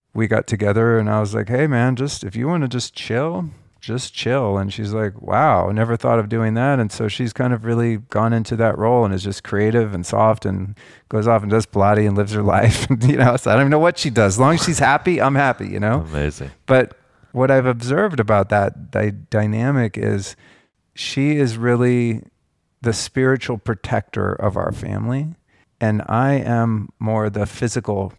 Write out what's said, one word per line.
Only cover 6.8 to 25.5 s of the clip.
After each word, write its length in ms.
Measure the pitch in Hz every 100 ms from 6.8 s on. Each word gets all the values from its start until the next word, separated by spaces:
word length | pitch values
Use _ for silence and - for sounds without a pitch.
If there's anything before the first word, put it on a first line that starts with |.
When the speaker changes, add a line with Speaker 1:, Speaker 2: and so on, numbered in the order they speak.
| 107
Speaker 1:
so 160 | - 107
she's 240 | - 120
kind 220 | - 127
of 100 | 117
really 340 | 113 117 117 110
gone 340 | 117 107 113
into 200 | 117 110 113
that 200 | 113 -
role 280 | 110 123 107
and 80 |
is 80 | 95
just 220 | 98 92
creative 500 | - 101 107 117 110
and 100 | 92
soft 400 | 90 104 110 113
and 320 | 98 95 98 107 - - -
goes 180 | 110 110
off 140 | 113
and 80 | 104
does 140 | 110
Pilates 420 | - 104 98 104 107
and 100 | 101
lives 140 | 104
her 100 | 107
<laughs> 140 | 101 95
life. 320 | 113 - -
And, 120 | 120
you 120 | 127 147
know, 200 | 123 123
so 120 | -
I 40 |
don't 80 | 113
even 80 | 139
know 80 | 151
what 180 | 170 175
she 140 | 156
does. 240 | 117 101
As 40 | 101
long 140 | 135 165
as 60 |
she's 140 | - 151
happy, 420 | 127 147 185 165
I'm 140 | 131 139
happy, 320 | 139 - 98
you 120 | 98
know? 200 | 104 104
Speaker 2:
Amazing. 500 | 80 76 76 - 69 - -
Speaker 1:
But 320 | 131 120 - _ _ _
what 180 | 123 131
I've 160 | 135 127
observed 520 | 120 123 151 208 139
about 300 | 107 104 98
that 420 | 104 101 - -
dy-, 200 | 101 104 101 -
dynamic 680 | 107 107 107 127 139 110 110
is 360 | 107 101 95 - _ _ _ _ _
she 420 | - - 135 143 147
is 220 | 131 113
really 640 | 120 120 123 123 117 110 - _ _ _ _ _
the 140 | 117
spiritual 640 | 107 - 135 131 131 - 113
protector 720 | - 104 - 110 - 104 95
of 240 | - 95 92
our 160 | -
family, 600 | - 95 98 113 131 156 - _